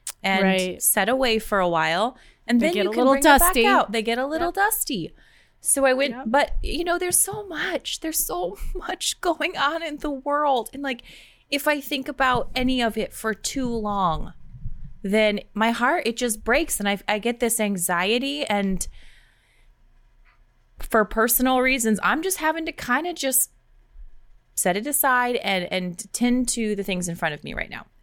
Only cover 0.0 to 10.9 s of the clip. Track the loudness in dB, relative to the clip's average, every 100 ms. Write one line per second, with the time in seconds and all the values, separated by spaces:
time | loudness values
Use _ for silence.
0 | -14 -6 0 2 4 4 0 -2 0 2
1 | 2 2 2 2 0 2 2 2 2 2
2 | 0 -4 -18 _ 0 2 4 2 0 4
3 | 4 6 8 8 6 4 4 4 2 -2
4 | -2 -2 -2 -2 -2 0 0 0 -4 -4
5 | -6 -12 _ _ _ _ -2 2 4 4
6 | 2 -2 2 2 4 0 0 -2 0 0
7 | 0 0 0 -4 -8 -6 -4 -4 -6 -8
8 | -4 -4 -4 -4 -4 -4 -6 -6 -6 -4
9 | -4 -2 -2 0 -2 0 -2 -2 -6 -6
10 | -6 -4 -2 0 2 2 -2 -8 -6